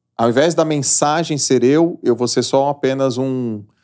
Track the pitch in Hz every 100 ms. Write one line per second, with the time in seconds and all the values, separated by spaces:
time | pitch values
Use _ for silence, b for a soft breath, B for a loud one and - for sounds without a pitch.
0 | _ - 117 120 165 160 156 147 135 -
1 | 147 160 160 143 - 127 123 151 170 170
2 | 123 117 120 131 123 135 139 139 135 135
3 | 135 120 135 127 120 107 101 _